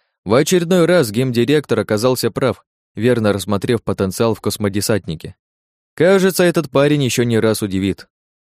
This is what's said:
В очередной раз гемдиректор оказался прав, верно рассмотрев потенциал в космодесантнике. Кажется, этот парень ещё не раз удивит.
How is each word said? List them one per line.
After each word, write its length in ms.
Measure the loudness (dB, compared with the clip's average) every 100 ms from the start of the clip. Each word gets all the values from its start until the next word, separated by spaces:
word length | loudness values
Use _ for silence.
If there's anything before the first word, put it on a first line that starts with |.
| _ _ -2
В 80 |
очередной 500 | 0 2 0 0 0
раз 260 | 2 2 0
гемдиректор 680 | -2 -2 0 0 0 0 -2
оказался 500 | -2 0 0 0 -2
прав, 340 | -2 -4 -4 _ _ _
верно 380 | -2 0 2 0
рассмотрев 500 | -2 -2 -4 -2 -2
потенциал 520 | -2 -4 -2 0 -2
в 60 | -2
космодесантнике. 960 | -4 -4 -4 -2 -2 -2 -4 -12 -12 -20 _ _ _ _ _
Кажется, 500 | 0 2 4 2 2
этот 260 | 2 2 0
парень 320 | 2 2 2
ещё 200 | 0 0
не 160 | 0 2
раз 240 | 2 0
удивит. 460 | -2 -2 -2 -4 -10 _ _ _ _